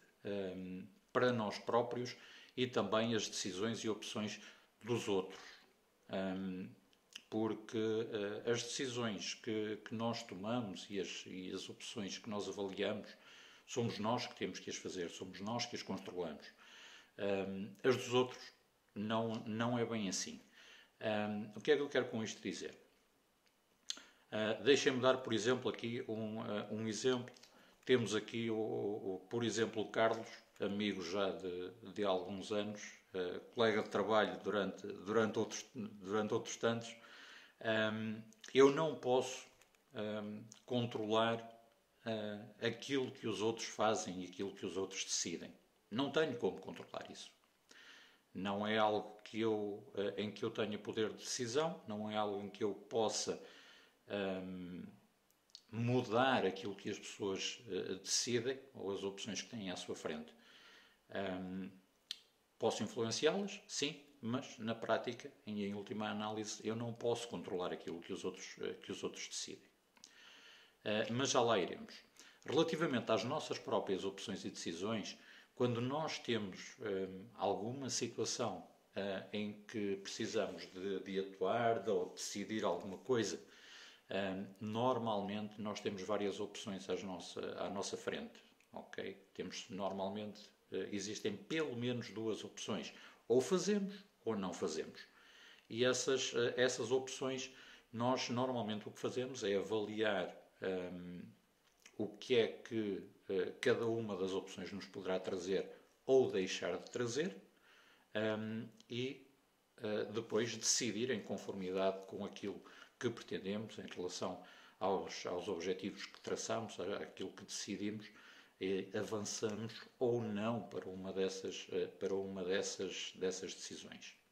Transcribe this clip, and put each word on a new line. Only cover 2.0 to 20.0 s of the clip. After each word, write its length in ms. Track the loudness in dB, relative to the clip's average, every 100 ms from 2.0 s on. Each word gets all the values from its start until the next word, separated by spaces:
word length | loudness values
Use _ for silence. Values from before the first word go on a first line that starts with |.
| -4 -8 -16 -20 -8 -2
e 100 | 0
também 480 | 2 4 4 4
as 140 | 2 0
decisões 560 | -2 -4 -2 0 0
e 40 | -2
opções 520 | -2 -4 -4 -4 -6 -12 -20 -20 _
dos 240 | -2 0 2
outros. 320 | 2 0 -6 -16 -18 -20 _ _ _ -4
Ahm, 600 | -2 0 -2 -2 -4 -8 -14 _ _ _ -18 -4
porque, 480 | 0 2 0 -2 0
eh, 720 | 2 2 0 -2 -2 -2 0
as 120 | 0
decisões 720 | 0 -2 -2 0 -2 -2 -4
que, 440 | -6 -2 0 0 -4
que 100 | -6
nós 280 | -2 0 -2
tomamos 640 | -6 -6 -2 -2 -2 -6 -6
e 100 | -4
as, 240 | -4 -6 -8
e 240 | -8 -6
as 160 | -6 -6
opções 480 | -10 -8 -4 -4 -6
que 100 | -4
nós 200 | -4 -4
avaliamos, 600 | -2 -2 0 0 0 -6 -16 -20 -20 -20 -20 -6
somos 320 | 0 0 2
nós 280 | 2 0 -2
que 80 |
temos 240 | -4 -4 -4
que 100 | -8
as 80 | -6
fazer, 320 | -6 -4 -4
somos 320 | -6 -10 -8
nós 240 | -4 -4
que 120 | -4 -6
as 60 |
controlamos. 640 | -4 -6 -4 -4 -4 -6 -14 -20 -20 -20 -18 -20 -16 -2
Ahm, 540 | 0 2 0 -4 -8 2
as 140 | 4 4
dos 160 | 4
outros 300 | 4 4 -2 -16 -20 _ _ _
não, 380 | -4 0 2 2 -2 -2
não 320 | 0 2 2
é 60 | 2
bem 220 | 0